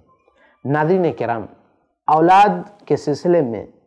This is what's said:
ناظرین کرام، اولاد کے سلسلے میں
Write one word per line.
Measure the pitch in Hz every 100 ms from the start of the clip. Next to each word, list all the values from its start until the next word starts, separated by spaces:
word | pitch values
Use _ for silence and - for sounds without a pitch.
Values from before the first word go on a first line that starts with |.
| _ _ _ _ _ _
ناظرین | 117 151 156 190 165 -
کرام، | 113 117 - - _ _ _ _ -
اولاد | 156 170 190 208 180 175 -
کے | - 147
سلسلے | - 143 180 170
میں | 127 104 - _